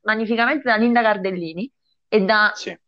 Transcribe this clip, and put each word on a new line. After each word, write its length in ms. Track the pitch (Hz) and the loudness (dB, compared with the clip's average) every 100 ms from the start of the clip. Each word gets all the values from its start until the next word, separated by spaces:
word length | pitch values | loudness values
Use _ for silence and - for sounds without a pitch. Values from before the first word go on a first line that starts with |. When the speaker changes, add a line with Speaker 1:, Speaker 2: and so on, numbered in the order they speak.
Speaker 1:
magnificamente 600 | 220 220 214 226 240 294 247 | -4 -2 -2 0 0 0 0
da 80 | 214 | 2
Linda 240 | 233 240 | 2 2
Cardellini, 720 | 220 208 190 185 165 165 254 _ _ _ _ | 2 0 -2 -6 -8 -8 -10 _ _ _ _
e 140 | 214 | 0
da 300 | 190 214 208 - | 2 2 2 0
Speaker 2:
Sì. 200 | 190 170 | -10 -14